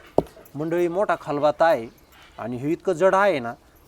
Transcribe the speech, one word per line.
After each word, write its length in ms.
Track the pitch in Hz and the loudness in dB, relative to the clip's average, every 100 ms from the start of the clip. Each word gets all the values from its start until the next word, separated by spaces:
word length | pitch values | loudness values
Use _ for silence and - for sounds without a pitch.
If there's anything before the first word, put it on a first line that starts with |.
| - - - - - 139 | -6 -4 -4 -6 -14 -8
मंडळी, 320 | 165 170 175 | -4 -2 0
मोठा 280 | 175 208 170 | 0 -2 -2
खलबत्ता 440 | - 147 147 147 165 | -4 -2 0 2 2
आहे 220 | 127 117 - _ - - - | 2 -2 -14 _ -20 -20 -12
आणि 180 | 110 123 | -10 -6
हे 140 | 143 | -4
इतकं 220 | 165 - | -4 -2
जड 220 | 160 190 190 | 2 4 4
आहे 240 | 202 151 | 4 2
ना, 140 | 117 123 _ _ | -4 -10 _ _